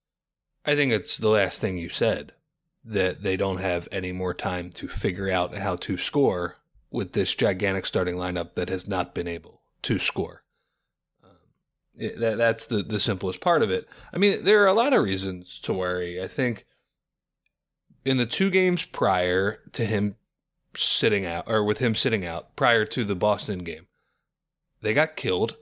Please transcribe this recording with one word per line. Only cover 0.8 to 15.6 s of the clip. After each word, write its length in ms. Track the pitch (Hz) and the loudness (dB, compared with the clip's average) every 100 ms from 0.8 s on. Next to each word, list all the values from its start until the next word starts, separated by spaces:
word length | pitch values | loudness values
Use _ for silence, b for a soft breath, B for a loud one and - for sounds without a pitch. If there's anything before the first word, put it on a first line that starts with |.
| 139 | 2
it's 240 | 110 - - | 0 -2 -2
the 140 | 110 | 4
last 320 | 107 95 - | 4 2 0
thing 160 | 104 92 | -4 -4
you 100 | 85 | -4
said, 440 | - 113 98 - - _ _ _ _ | -2 0 0 -6 -18 _ _ _ _
that 380 | 113 104 92 87 | -6 -2 0 -2
they 140 | 101 95 | -2 0
don't 240 | 98 92 | 0 -2
have 280 | 95 87 87 | -2 -2 -4
any 220 | 98 92 | -6 -6
more 220 | 92 92 | -4 -4
time 360 | 90 95 90 87 | -4 -4 -4 -6
to 140 | - 95 | -10 -10
figure 440 | - 104 92 98 | -4 -4 -2 -2
out 260 | 92 90 98 | 0 -2 -2
how 200 | 101 90 | -4 -4
to 200 | - 92 | -4 -4
score 640 | - 147 131 90 87 - _ _ _ | -2 2 2 2 -2 -8 _ _ _
with 220 | 120 95 | -6 -2
this 220 | 107 95 | -2 0
gigantic 520 | - 113 95 98 95 - | 2 0 2 0 -2 -2
starting 300 | 101 90 90 | -2 -2 -2
lineup 380 | 90 90 85 | -4 -4 -4
that 140 | - 90 | -4 -4
has 180 | 95 101 | -4 -2
not 280 | 95 85 | -4 -2
been 120 | - 85 | -4 -6
able 340 | 85 - - _ _ | -8 -12 -20 _ _
to 160 | - 104 | -2 0
score. 440 | - - 87 - _ _ _ _ _ _ _ _ | 0 -2 -6 -8 _ _ _ _ _ _ _ _
Um, 60 | 95 _ _ _ _ _ _ - | _ _ _ _ _ _ _ -8
it, 240 | 110 - | -8 -2
that, 160 | 113 107 | -2 2
that's 300 | 117 113 - | 2 2 0
the, 160 | 110 | -2
the 180 | 90 104 | 0 0
simplest 400 | 117 98 95 - | 0 0 -2 -2
part 220 | 180 165 | 2 4
of 80 | 110 | 2
it. 180 | 92 - B B | 0 -4 B B
I 60 | - | 0
mean, 260 | 202 185 | 2 2
there 180 | 180 208 | 4 6
are 60 | 202 | 6
a 60 | |
lot 180 | 202 262 | 4 4
of 100 | 247 | 4
reasons 560 | 107 95 95 90 90 - | 2 0 -4 -8 -12 -10